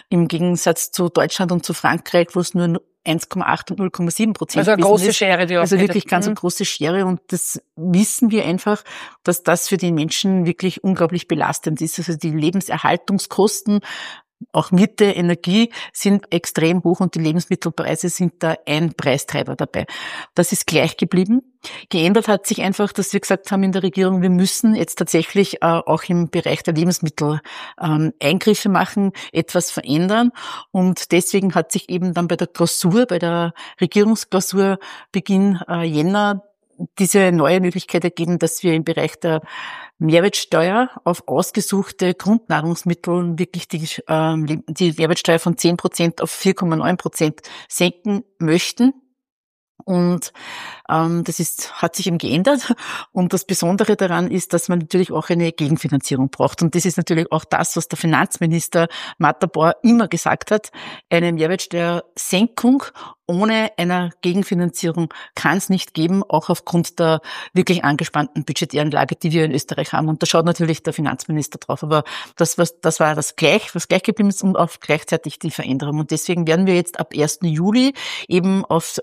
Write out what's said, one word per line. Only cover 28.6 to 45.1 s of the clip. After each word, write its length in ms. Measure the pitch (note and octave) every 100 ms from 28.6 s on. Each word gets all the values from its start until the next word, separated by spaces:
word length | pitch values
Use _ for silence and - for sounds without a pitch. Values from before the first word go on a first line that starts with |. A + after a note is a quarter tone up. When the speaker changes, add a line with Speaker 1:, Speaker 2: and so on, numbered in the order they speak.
| G#3
Speaker 1:
machen, 440 | F3+ F#3 G#3 G3 - -
etwas 400 | D#3+ E3 F3+ E3+
verändern. 640 | - - D3 F#3 G#3+ A#3+ - - - -
Und 400 | F#3+ F#3 F3 -
deswegen 420 | E3+ - G3 F#3+
hat 160 | E3+ -
sich 180 | F#3 -
eben 240 | F3+ F#3
dann 140 | E3+ E3+
bei 80 |
der 140 | F3 F3
Klausur, 580 | - E3+ - F3+ G#3+ B3
bei 140 | F3
der 340 | E3+ E3+ E3+ - - -
Regierungsklausur 1000 | F3 G#3 G#3 A3 - F#3+ - F#3+ G3 F#3+ - - -
Beginn, 480 | G3 - F#3+ G3+ F3+ -
äh, 160 | E3+
Jänner 580 | E3 D3+ E3 G3+ G#3 G3+ - _ _ - F3 -
diese 320 | F#3+ G#3 F#3
neue 300 | F3 D3 F#3
Möglichkeit 420 | F3+ F3+ - F3
ergeben, 380 | F3 E3+ E3+ F3
dass 240 | E3 -
wir 100 | F3+
im 80 | D#3+
Bereich 380 | E3 D#3+ D#3 -
der 220 | E3+ D#3 D#3+ - - - - -
Mehrwertsteuer 920 | D#3 E3 G3 - - E3 E3+ G#3+ B3+ -
auf 240 | - F3 -
ausgesuchte 840 | C3+ F3+ - - G3 G3 - F3+
Grundnahrungsmittel 1200 | F3+ F#3 A3+ - D3+ D#3+ E3+ F3 E3+ - F3 F3 E3
wirklich 300 | F3+ F3 -
die, 180 | E3 D#3 - -
ähm, 560 | D#3 D#3+ D#3+ D3+ D#3 -
die 260 | D#3+ F3 D#3
Mehrwertsteuer 400 | D#3+